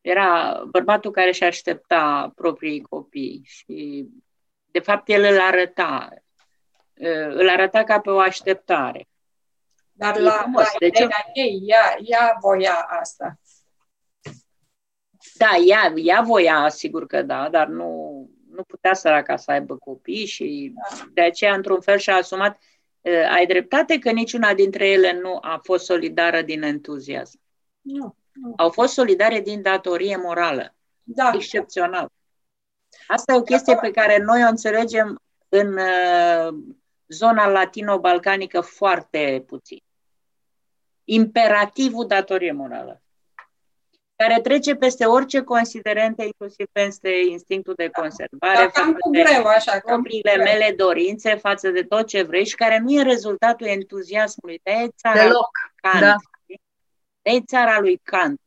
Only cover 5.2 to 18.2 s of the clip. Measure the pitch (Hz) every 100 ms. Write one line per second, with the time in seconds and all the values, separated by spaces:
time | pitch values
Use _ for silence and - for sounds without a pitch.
5.2 | 202 196 185 185 180 - 170 135 - -
6.2 | _ _ _ _ _ _ _ _ 165 156
7.2 | 151 147 190 190 190 220 220 214 208 196
8.2 | 190 185 - 190 _ 170 127 - - _
9.2 | _ _ _ _ _ _ _ _ 208 220
10.2 | - 214 214 254 220 - 175 220 240 208
11.2 | 208 - 254 196 196 220 220 - 214 233
12.2 | 233 226 196 196 190 170 170 175 165 -
13.2 | - 147 _ _ _ _ _ _ _ _
14.2 | - - _ _ _ _ _ _ _ _
15.2 | - _ 220 185 175 208 196 160 165 190
16.2 | 233 226 170 156 147 151 160 156 - 147
17.2 | 139 131 139 165 156 165 170 160 156 -